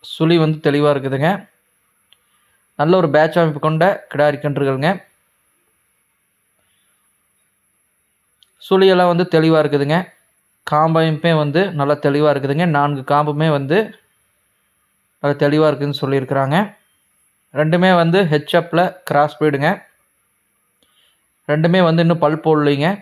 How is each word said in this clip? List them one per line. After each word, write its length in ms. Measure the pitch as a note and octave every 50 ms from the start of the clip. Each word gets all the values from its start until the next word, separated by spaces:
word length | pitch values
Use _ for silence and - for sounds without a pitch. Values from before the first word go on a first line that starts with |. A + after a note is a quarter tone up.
| -
சுழி 340 | - - - D#3+ E3 E3+ E3+ D#3+
வந்து 160 | D#3 D#3 D3+ -
தெளிவா 240 | D3+ C#3 C#3+ D3 D3 D3
இருக்குதுங்க. 340 | C#3 B2+ C3+ C3 C3 C#3+ E3 G3+ G3 - _ _ _ _ _ _ _ _ _ _ _ _ _ _ _ _ _ _ _ _ _ _ _ _ _ _ -
நல்ல 140 | C#3+ D#3 F#3 F#3
ஒரு 80 | F3 D3 C#3
பேட்ச் 240 | D3+ D#3 D#3+ D#3+ F3
அமைப்பு 220 | E3+ D#3+ D3 D3 -
கொண்ட 220 | D#3 D#3+ D#3+ E3 F#3+ G3+ - - _
கிடாரி 260 | - C3+ D3 D3+ C#3+ C#3
கன்றுகளுங்க. 500 | - D3 C#3+ C#3 C#3 C3+ C3+ C3 C#3 E3 G3 F#3 - _ _ _ _ _ _ _ _ _ _ _ _ _ _ _ _ _ _ _ _ _ _ _ _ _ _ _ _ _ _ _ _ _ _ _ _ _ _ _ _ _ _ _ _ _ _ _ _ _ _ _ _ _ _ _ _ _ _ _ _ _ _ _ _ _ _ _ _ _ _ _ -
சுழியெல்லாம் 420 | - F#3+ F#3+ F#3+ F#3+ F#3 F3+ F3+ F3
வந்து 140 | F3 E3+ F3+ - -
தெளிவா 240 | D#3+ D#3+ D#3+ D#3+ D#3
இருக்குதுங்க. 360 | D3+ D3 C#3 C#3+ C#3+ C#3+ D#3 F3 F#3 - _ _ _ _ _ _ _ _ _ _ _
காம்பமைப்பே 680 | - D3+ D3+ D#3 D#3+ D#3+ E3 D#3+ D#3+ D#3 D3 - E3+ E3 D#3
வந்து 200 | D3+ D3 C#3 E3 G3 G3 E3 D3
நல்லா 160 | C#3 C#3+ D3 C#3+ -
தெளிவா 240 | D3 C#3 D3 D3+ D3+ C#3+
இருக்குதுங்க. 340 | C#3+ C3+ C3+ C#3 D#3 F3+ F3 D3+
நான்கு 260 | C#3+ C#3+ C#3+ D3 C3+ B2+ -
காம்புமே 380 | C#3+ C#3+ D3+ D3+ D3 D3 D#3 E3 D3+
வந்து 200 | C#3+ C#3 C3+ D#3+ G3+ A3 G#3+ - _ _ _ _ _ _ _ _ _ _ _ _ _ _ _ _ _ _ _ _ _ _ _ _ _
நல்லா 160 | - C#3+ C#3+ C#3+ D3+
தெளிவா 240 | C#3+ D3 D#3 D#3 D#3
இருக்குதுன்னு 320 | D3 C3+ C#3+ C#3+ C#3+ - -
சொல்லியிருக்கிறாங்க. 520 | C3+ C#3 C3+ C3 - C#3 C3+ C3+ C3 D3 F3 G#3+ G3+ - _ _ _ _ _ _ _ _ _ _ _ _ _ _ _ -
ரெண்டுமே 380 | C3 D3+ D#3 E3 F3+ F3+ F#3 F#3 F3
வந்து 200 | E3 E3 E3 G3 G3 D#3
ஹெச்எப்ல 560 | D3+ D3 D3+ - - E3+ E3 E3+ - F#3+ F3+ F3+ - - _ -
கிராஸ் 280 | D3 C#3+ D3 D3+ - -
பீடுங்க. 280 | D#3+ D3+ C#3+ C3+ C#3+ D#3+ G3 F3+ - _ _ _ _ _ _ _ _ _ _ _ _ _ _ _ _ _ _ _ _ _ _ _ _ _ _ _ _ _ _ _ _ -
ரெண்டுமே 340 | D3 D#3 D#3+ E3+ F3 F#3+ F3+ E3
வந்து 140 | D#3+ E3 E3+
இன்னும் 160 | E3+ E3+ - D#3
பல் 180 | D3 D#3 D#3+ D#3+
போடலைங்க. 420 | D#3+ D#3 D3+ D3 C#3+ C#3+ C#3 C#3+ E3+ G3+ G3+